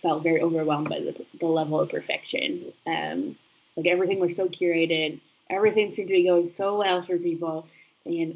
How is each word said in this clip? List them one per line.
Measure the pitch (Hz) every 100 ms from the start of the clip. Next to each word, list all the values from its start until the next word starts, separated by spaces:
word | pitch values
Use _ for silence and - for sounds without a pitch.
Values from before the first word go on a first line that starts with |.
felt | 170 151
very | 165 160
overwhelmed | 170 160 156 147 151
by | 156
the, | - - - -
the | 165
level | 160 151 156
of | 151
perfection. | - - - - - - - - - 165
Um, | 160 156 156 98 - _ _ _ -
like, | 165
everything | - 185 196
was | 175
so | 175 185
curated, | - 175 165 165 160 156 - _ _ -
everything | 190 214 214 202
seemed | 214 190
to |
be | 185
going | 180 175 170
so | - 196 208
well | 196 180
for | 180 175
people, | 175 165 165 160 160 - - _
and | - 170 165